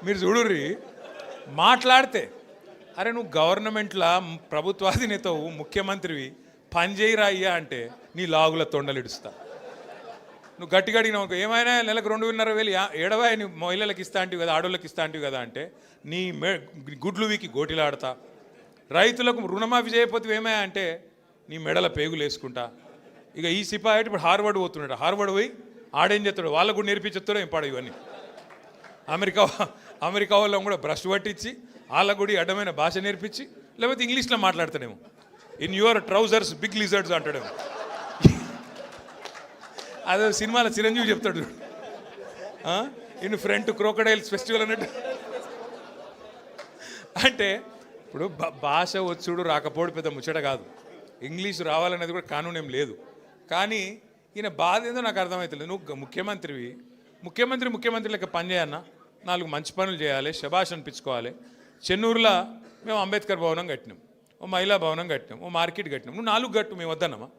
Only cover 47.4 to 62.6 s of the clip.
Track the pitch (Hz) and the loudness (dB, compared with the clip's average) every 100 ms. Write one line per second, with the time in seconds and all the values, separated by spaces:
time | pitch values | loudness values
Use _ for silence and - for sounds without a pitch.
47.4 | 202 202 - - - - - 143 180 151 | 0 0 -6 -20 -20 -20 -14 -6 -6 -4
48.4 | 165 139 143 151 180 190 185 170 175 175 | -6 -4 0 2 2 0 -2 -4 -4 -2
49.4 | 170 151 147 143 170 165 156 143 127 156 | 2 2 0 -2 -2 -2 -6 -6 -4 -2
50.4 | 139 131 - - - - - - 127 170 | 0 -2 -6 -20 -20 -20 -20 -16 -12 -6
51.4 | 196 170 160 156 175 175 170 175 - 147 | -6 -4 0 2 2 0 -4 -6 -4 -6
52.4 | 165 170 147 127 143 104 - - - - | -4 -6 -4 -2 -2 -4 -16 -20 -20 -20
53.4 | - 165 202 220 190 214 _ _ _ 208 | -4 -2 0 -2 -6 -10 _ _ _ -8
54.4 | 208 151 165 202 240 247 233 196 185 180 | -8 0 2 2 0 -4 -2 -2 -2 -2
55.4 | 175 147 156 190 160 139 135 - 196 202 | -6 -8 -8 -10 -8 -12 -10 -6 -6 -6
56.4 | 160 135 120 123 - - _ _ 175 196 | -8 -10 -10 -12 -20 -20 _ _ -14 0
57.4 | 247 262 254 226 233 226 214 214 185 175 | 0 2 -2 -2 -2 -2 -4 -4 -4 -4
58.4 | 175 180 156 147 - - - _ 190 180 | -2 0 0 -4 -12 -20 -20 _ -4 -2
59.4 | 170 147 151 - 190 180 147 135 139 156 | -2 -6 -6 -2 -2 0 0 0 -2 -4
60.4 | 143 175 180 170 143 131 - 123 117 - | -2 0 0 -4 -12 -10 -4 -4 -4 -10
61.4 | - - - _ - 185 226 233 226 185 | -20 -20 -20 _ -2 2 4 6 6 6
62.4 | 226 - | 2 -10